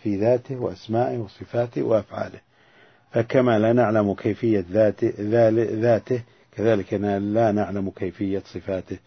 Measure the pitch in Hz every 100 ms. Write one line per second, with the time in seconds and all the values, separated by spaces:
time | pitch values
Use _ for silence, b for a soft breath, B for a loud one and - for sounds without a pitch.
0 | 107 98 110 127 123 131 101 90 - 110
1 | 131 123 101 - 92 117 120 143 123 110
2 | - 107 104 98 - b b b b b
3 | b 117 117 135 123 110 110 120 110 110
4 | 101 92 113 98 117 104 87 104 107 -
5 | 113 - 104 117 113 113 107 110 117 107
6 | - 127 117 b b - 110 107 92 104
7 | 101 98 101 107 113 104 92 101 95 -
8 | 95 - 98 98 - 92 - 92 - 95